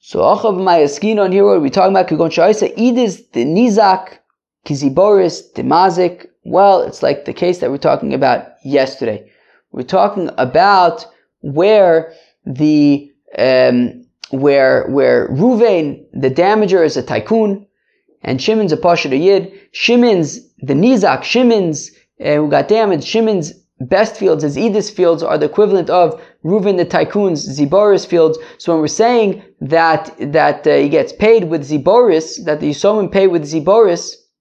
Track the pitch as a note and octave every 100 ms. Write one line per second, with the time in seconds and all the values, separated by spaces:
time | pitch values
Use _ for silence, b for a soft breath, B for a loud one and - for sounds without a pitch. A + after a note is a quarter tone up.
0 | _ - G#2 G#3 A3+ F#3 F#3+ E3+ C#3+ C#3+
1 | G#3 A3 F#3+ F#3+ G3+ F#3+ C#3 F#3 F#3+ F#3+
2 | F3+ D#3 E3 D#3 F3 G#3+ F#3 - A#3+ B3
3 | A#3 E3+ _ A#2+ B2+ E3+ B3 G3+ G3+ F#3
4 | - - _ _ _ _ - C#3+ C#3 C3+
5 | G3+ G3+ F3+ D#3 - - B2+ D#3 F#3+ F3
6 | F3+ F3 - _ A#2 D3 G3+ F#3+ - -
7 | C#3 C#3+ - B2 F3 F3 B2+ C#3 D#3 C#3
8 | D3 C3+ C3+ A#2+ - _ C3+ C#3 C3+ -
9 | A#2 G#2 - b b b _ - B2+ F#3
10 | G3+ G3+ E3+ - B2+ C#3+ G3 G3 F3 E3
11 | - b b _ D3 C#3 G3 A3 F#3 E3
12 | D#3+ B B B - C3 D3+ D3+ D3 C#3+
13 | C#3+ _ _ - B2 B2+ B2+ B2 A#2+ -
14 | _ _ - C3+ C#3+ C#3 C3 C3 - C3+
15 | C3 B2 - C3 A3+ - A#3 F#3 D3+ -
16 | - - C3+ B2+ F#3 G#3+ G#3 F#3 D#3+ C#3
17 | - A#2 - A3+ G#3+ G3 - _ _ _
18 | _ _ - C3 - A3 G3+ D#3 F3 E3+
19 | D3+ C3+ F3+ G3 F3 B B - - A#3+
20 | A#3+ F#3+ D3 - _ _ C3+ C#3+ A3+ B3+
21 | F#3 C3 - A#3 B3 A3+ F3 C#3+ - b
22 | b _ - D3 D3+ C#3+ C#3 G#3+ G#3+ E3
23 | - A3 A3 G3+ D3 - _ _ B2+ F3+
24 | A3+ - F#3+ D#3 D3 C#3 A3 G3+ G3+ -
25 | F3 E3 D#3+ D#3 D3 E3+ G#3 F#3+ D#3 F3+
26 | E3 - B B D#3 G#3 G3 F#3 F3 E3+
27 | D#3 G3+ G3 D3+ C3+ C3+ C#3+ F#3 G#3 F#3
28 | - F3 D#3+ - B B - E3 D3+ -
29 | A#3 A#3+ G#3 F3+ - _ C3+ E3 E3 D#3
30 | - - D#3 D3+ D3 C#3+ D#3 C#3+ C#3+ D#3
31 | - - G#3 A3+ F3 D#3+ C#3 D3+ C3 A3+
32 | B3 D#3+ D#3+ - E3+ D3+ D3+ C#3+ G3 G#3+
33 | F#3 G3 F#3+ E3+ D3 D#3+ D3+ A3 G#3 E3+
34 | - - _ _